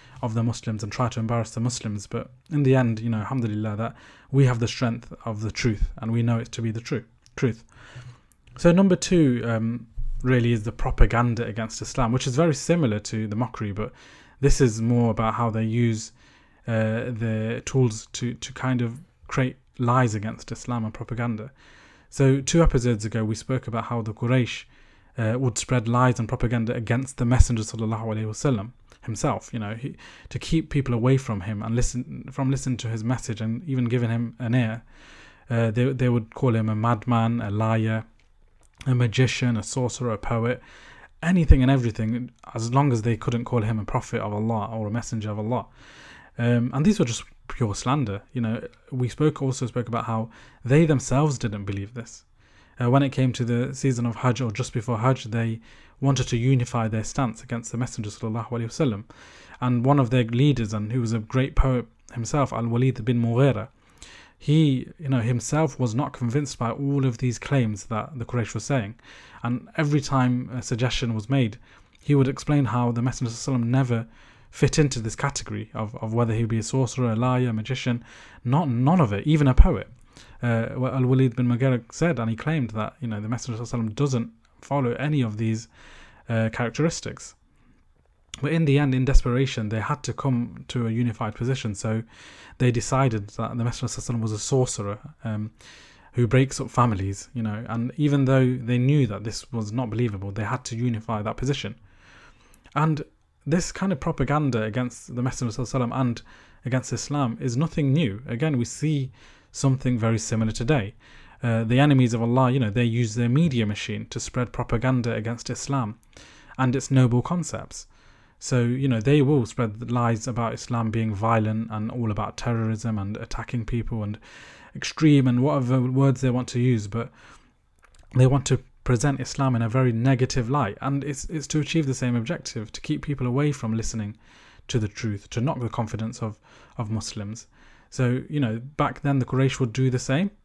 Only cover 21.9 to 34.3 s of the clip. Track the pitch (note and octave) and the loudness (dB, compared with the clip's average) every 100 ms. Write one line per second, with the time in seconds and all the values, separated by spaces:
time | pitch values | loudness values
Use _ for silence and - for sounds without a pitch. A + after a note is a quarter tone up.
21.9 | - _ - C3+ C3+ C3 E3+ D#3+ C3 A#2+ | -20 _ 2 4 4 2 4 6 4 2
22.9 | A2+ A2 A#2 A2 A2 - - - A2+ - | 0 -2 -2 -2 -4 -4 -4 -4 -6 -4
23.9 | A#2+ A2 G#2+ A#2+ C3 A#2 - - - - | -4 -4 -4 2 2 2 -4 -14 -20 -20
24.9 | _ _ - A2+ A#2+ C3 A2+ - B2+ A2+ | _ _ -4 -2 0 0 -2 0 0 2
25.9 | A#2+ B2+ A#2+ A2 B2 A#2 A#2+ A2+ A#2+ A2 | 4 4 2 -2 -2 0 0 0 -2 0
26.9 | B2 C3+ - A#2+ B2 - A#2 G#2+ A2+ A2 | -2 -2 -2 4 8 6 6 -2 -4 -4
27.9 | A2+ A2+ G#2+ A2 G#2+ D3 A2+ G#2+ - - | -4 -4 -4 -6 -2 0 0 -4 -14 -20
28.9 | - - A2 D3 G2 - A#2+ G#2 A2 C#3+ | -16 -10 -4 -2 -2 -6 -8 -8 -8 -10
29.9 | - - - - C3 - E3 D#3 D3 C3+ | -12 -18 -20 -14 -10 -2 -2 0 -2 0
30.9 | A#2+ B2 C3+ - G#2 F#2 G#2 A2 A#2 A#2 | 2 4 2 2 -4 -4 -6 -2 2 2
31.9 | B2+ D3+ C2 - C3 C3+ C3+ C3+ A#2+ A#2 | 0 -8 -12 -10 -4 -2 0 -2 -4 -4
32.9 | A2+ A2 B2 - G#2+ A2 A#2 E3+ C3 A#2+ | -4 -2 -4 -4 -6 -4 -4 -4 -2 0
33.9 | B2 A#2 A#2 A#2 | 0 0 -2 -4